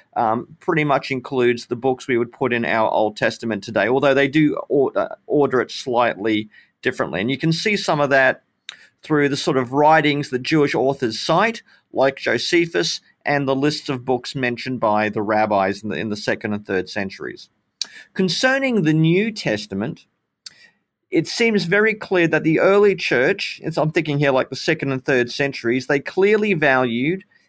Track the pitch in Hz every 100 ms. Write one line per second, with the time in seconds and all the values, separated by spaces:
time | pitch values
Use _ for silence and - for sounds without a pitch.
0 | _ - 113 113 - - - 160 147 139
1 | - 135 123 131 120 120 - 120 131 127
2 | - 120 117 - 131 120 117 110 110 87
3 | 107 104 120 - 117 107 107 110 101 131
4 | 143 135 139 143 151 - - 143 127 98
5 | 95 - - 143 139 123 - - - 120
6 | 120 - 110 110 107 - _ _ 131 -
7 | 92 78 107 135 160 165 220 202 - 156
8 | 143 135 131 - _ _ - - - _
9 | - 151 143 143 - 131 123 135 151 160
10 | 151 143 143 127 127 156 143 - 127 139
11 | 120 110 - 165 220 226 - _ _ 104
12 | 135 135 - 117 - 175 170 175 170 -
13 | - _ - 143 135 135 147 151 - 131
14 | 127 127 - 143 123 120 131 123 113 107
15 | 107 107 104 107 107 104 95 98 107 78
16 | 110 104 - 107 110 104 104 95 92 110
17 | 98 - 64 - - _ _ _ - -
18 | - - 190 165 262 269 269 226 156 156
19 | 160 175 226 220 151 107 - 98 113 -
20 | _ _ _ _ - - - _ _ _
21 | _ 170 160 - 233 208 165 202 220 214
22 | - 185 170 156 160 156 180 202 208 175
23 | - 127 139 202 - - - 156 151 175
24 | 160 143 143 131 - 131 - 160 139 131
25 | 143 131 120 - 139 - 117 123 127 143
26 | - - 196 214 214 175 147 131 127 117
27 | 139 190 - _